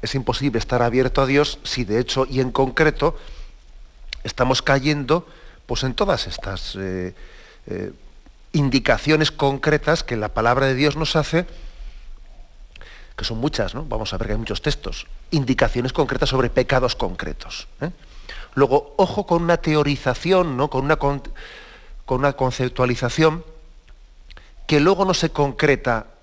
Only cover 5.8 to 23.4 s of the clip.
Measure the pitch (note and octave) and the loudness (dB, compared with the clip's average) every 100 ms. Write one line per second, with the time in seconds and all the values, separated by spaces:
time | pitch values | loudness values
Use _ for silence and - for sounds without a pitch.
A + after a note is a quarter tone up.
5.8 | C3 B2 G3+ D3+ - - G2 F#2+ - F#2+ | -2 0 0 0 -2 -8 -8 -8 -8 -6
6.8 | F#2+ F#2 F2+ F#2+ - - - - - F#2 | -4 -4 -6 -8 -20 -20 -20 -20 -10 -8
7.8 | F#2+ - - - - - - D#3 C#3 C3 | -8 -10 -20 -20 -20 -20 -4 0 2 2
8.8 | - A#2 - D#3 D3+ - C#3+ C#3 D#3 D3+ | 4 2 4 2 2 2 0 2 2 2
9.8 | - E3 - A#2 G#2 - A2+ B2+ C3+ B2+ | 2 0 0 -4 -2 0 2 4 2 2
10.8 | D3 C#3+ D#3+ D#3+ D3 D#3+ F3+ - - - | 0 0 0 0 0 0 -2 -10 -16 -12
11.8 | - - - - - - - - - - | -14 -14 -16 -16 -18 -20 -20 -20 -20 -18
12.8 | - - - - G#2+ A2 C3+ - G2 - | -18 -18 -18 -8 -6 -2 -2 0 -4 -4
13.8 | - A2 G2+ - A2 C3 A2+ G#2 - C#3 | -6 -6 -4 -4 -2 -2 -2 -4 -2 -2
14.8 | - - - - - D#3 B2+ C3 A#2 B2 | -4 -10 -10 -16 -4 -2 0 2 2 2
15.8 | B2 - C#3 A#2+ C#3 C3 C3 - B2+ B2+ | -2 0 0 0 0 2 2 2 2 2
16.8 | B2 - G2+ F2+ - D2 - - - - | 0 -2 -4 -4 -8 -8 -12 -14 -16 -8
17.8 | E3 - - - - - - - C#3 C3+ | -8 -8 -18 -20 -16 -16 -8 2 4 4
18.8 | - - F#3+ - G3 E3+ E3+ E3+ - D3+ | 0 0 2 2 0 0 4 2 2 2
19.8 | D3 C#3 - B2 E3 F#3 F3 B2 D3 C3 | 2 0 -2 -2 2 2 2 0 0 0
20.8 | C#3 D#3 C#3+ C#3+ - - - - - - | 0 2 2 -2 -6 -12 -14 -18 -20 -20
21.8 | - - - B2+ C#3 C#3 C3 A#2+ C3 - | -18 -18 -4 0 2 2 -2 0 -4 0
22.8 | B2+ B2 B2 C3+ D#3+ D#3+ | 0 2 -2 2 2 2